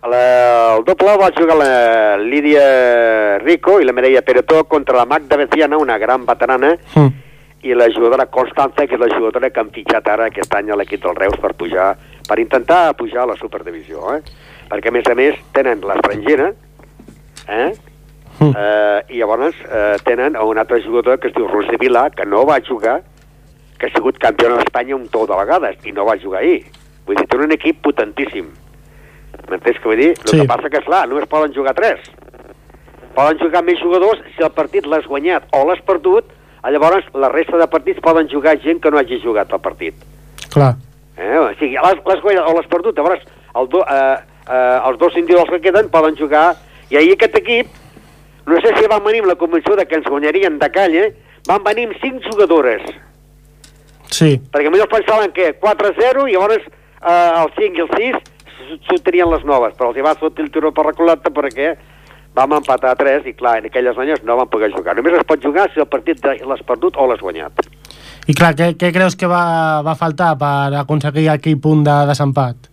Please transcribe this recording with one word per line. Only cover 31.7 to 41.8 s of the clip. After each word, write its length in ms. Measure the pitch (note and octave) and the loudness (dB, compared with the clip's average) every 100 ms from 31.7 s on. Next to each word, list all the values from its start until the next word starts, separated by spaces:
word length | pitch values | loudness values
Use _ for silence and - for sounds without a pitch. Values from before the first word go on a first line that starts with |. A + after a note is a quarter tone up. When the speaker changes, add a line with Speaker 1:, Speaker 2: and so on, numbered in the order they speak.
| C3 | 0
Speaker 1:
tres. 240 | G#3+ F3 - - - - - - - - - - - - | -2 -2 -10 -20 -20 -20 -20 -20 -20 -20 -20 -20 -8 0
Poden 220 | C#3+ D#3 | 0 2
jugar 240 | E3 F3 | 0 0
més 160 | E3+ F3 | 0 0
jugadors 400 | F3 F3+ F#3+ A3 - - | 0 2 2 0 -6 -4
si 60 | |
el 80 | D#3+ | -4
partit 340 | - C#3+ G3+ C#3+ | -2 -4 -4 -2
l'has 200 | D#3 C#3+ | -4 -2
guanyat 360 | C#3+ D3+ E3 - | -4 -2 -4 -2
o 140 | C#3+ C#3 | 0 0
l'has 140 | - | -2
perdut, 440 | - F3+ F#3 G3 A3+ _ _ - | -2 -2 2 0 0 _ _ -12
llavors 400 | B2 D3 D#3 F#3 - | -4 2 2 2 -2
la 160 | C3+ C3+ | -2 -2
resta 280 | C3+ D#3+ E3+ | 0 0 0
de 100 | D#3+ | 2
partits 320 | D#3+ D#3 F#3+ | 0 -2 -2
poden 300 | E3 E3 D3+ | 2 2 0
jugar 280 | C#3 C#3+ D3+ | 0 0 0
gent 180 | C#3+ E3+ | 0 0
que 100 | D#3 | 0
no 60 | D3 | 0
hagi 200 | B2 B2 | -2 -4
jugat 300 | A#2+ G#2+ F#2+ | -4 -4 -2
el 80 | F#2+ | -4
partit. 360 | F#2+ - E2+ - - - - - - | -6 -8 -12 -14 -20 -20 -20 -20 -4
Speaker 2:
Clar. 220 | - C#3 A#2+ - - _ - | 2 2 0 -8 -20 _ -12
Speaker 1:
Eh? 200 | F#2 C#3+ | -4 0
O 120 | C3 G2+ | 0 -2
sigui, 160 | C#3+ | -4
l'has, 220 | B2+ | 0